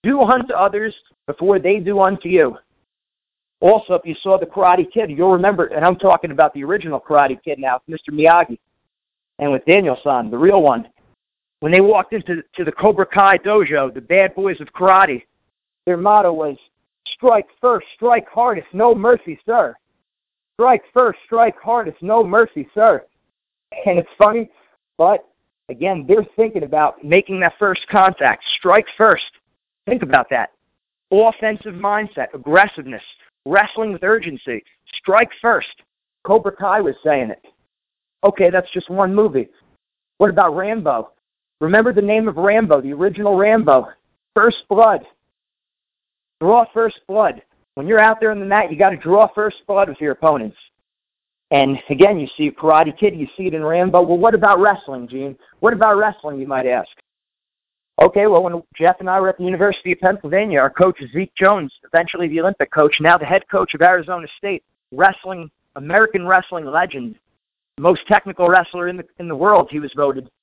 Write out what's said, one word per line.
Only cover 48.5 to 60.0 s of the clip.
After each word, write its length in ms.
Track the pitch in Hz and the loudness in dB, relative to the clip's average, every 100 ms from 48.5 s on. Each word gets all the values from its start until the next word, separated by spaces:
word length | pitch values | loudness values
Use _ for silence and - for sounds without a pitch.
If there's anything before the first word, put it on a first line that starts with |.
| 202 208 | 0 0
you 60 | 151 | 0
gotta 200 | 190 175 | 0 0
draw 300 | 156 202 220 | 0 4 4
first 240 | - 214 - - | 2 -6 -6 -4
blood 220 | 196 196 | -2 -2
with 120 | 135 | -2
your 100 | 151 | -6
opponents. 460 | 131 160 147 107 - _ _ _ _ _ _ _ _ _ | 0 0 0 -4 -14 _ _ _ _ _ _ _ _ _
And 260 | 143 135 135 - | 0 0 -2 -6
again, 300 | 139 196 190 | 4 4 4
you 80 | 139 - | -6 -6
see 140 | 151 | -6
Karate 460 | - 160 156 160 147 | -2 2 2 2 0
Kid, 180 | 208 170 | -4 -2
you 120 | 139 - | -12 -8
see 100 | 185 | -8
it 60 | |
in 100 | 156 | -6
Rambo. 380 | 156 170 180 175 | -2 0 2 2
Well, 160 | 170 175 | 2 2
what 160 | 226 | 2
about 260 | 220 208 190 | 2 2 4
wrestling, 480 | 208 190 - 131 120 | 2 0 -8 -14 -12
Gene? 300 | 127 139 131 _ _ | -12 -12 -14 _ _
What 140 | 214 | -2
about 240 | 226 220 202 | 2 2 2
wrestling, 420 | 214 - 151 139 | 0 -4 -12 -12
you 80 | 135 | -8
might 180 | 135 127 | -4 -2
ask? 240 | 123 90 _ _ _ _ _ _ _ _ _ _ - | -4 -6 _ _ _ _ _ _ _ _ _ _ 2
Okay, 240 | 170 202 208 | 2 4 2
well, 160 | 175 | 2
when 220 | 180 170 - - | 0 -8 -14 -2
Jeff 200 | 165 185 | -2 -2
and 100 | 190 | -2
I 100 | 190 | -2
were 100 | 190 | -2
at 80 | 185 | -4
the 60 | |
University 480 | 180 185 202 190 180 | -6 -2 -2 -2 -6
of 80 | |
Pennsylvania, 600 | 175 | -2